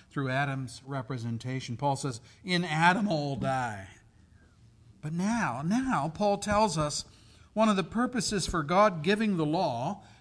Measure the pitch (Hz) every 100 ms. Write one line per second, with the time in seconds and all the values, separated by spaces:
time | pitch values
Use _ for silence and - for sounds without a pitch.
0 | - 147 135 131 139 135 127 - 135 139
1 | 123 127 117 117 127 131 123 117 143 135
2 | 139 117 - - 185 180 175 156 170 185
3 | 202 156 143 131 135 131 120 104 95 -
4 | _ _ - - - _ - _ - -
5 | 151 170 196 233 165 120 156 233 262 175
6 | 151 - 208 202 208 208 214 156 147 -
7 | - - - - - 208 220 190 190 220
8 | 247 254 165 208 - 175 143 180 214 175
9 | 147 208 220 180 151 165 165 117 139 196
10 | - -